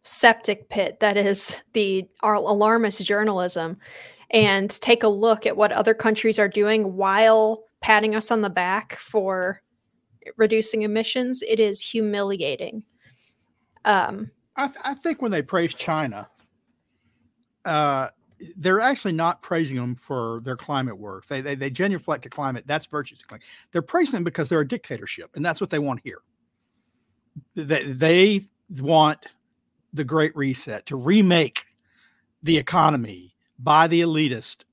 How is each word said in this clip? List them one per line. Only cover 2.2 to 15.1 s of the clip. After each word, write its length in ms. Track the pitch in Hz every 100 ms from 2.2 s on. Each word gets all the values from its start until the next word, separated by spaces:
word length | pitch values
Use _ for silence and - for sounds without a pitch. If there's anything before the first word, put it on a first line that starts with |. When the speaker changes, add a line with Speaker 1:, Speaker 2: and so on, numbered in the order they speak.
Speaker 1:
our 120 | 214
alarmist 680 | 208 - 208 214 226 220 202
journalism 720 | 185 208 214 190 180 180 165 180 - - - - _
and 400 | 226 208 196 202
take 320 | - - 233
a 60 | 220
look 380 | 202 226 214 214
at 100 | -
what 140 | 208
other 240 | - 220
countries 440 | 220 226 214 220 220
are 100 | 202
doing 480 | 208 208 220 196 185
while 680 | 190 196 220 220 220 220 _ _
patting 340 | - 214 214 214
us 140 | -
on 100 | 226
the 100 | 202
back 460 | 185 180 196 - -
for 680 | - 220 190 185 185 196 _ _ _ _ _ _ - -
reducing 460 | 214 220 220 220
emissions, 600 | 214 214 226 254 254 254
it 180 | - 226
is 200 | 214 196
humiliating. 1000 | - 233 214 202 202 196 147 131 - 220 - _ _ _ _ _ _ _ _ _
Um, 460 | - 196 - 196 220 _ _ -
Speaker 2:
I 100 | 277
th-, 140 | -
I 120 | 254
think 280 | 269 339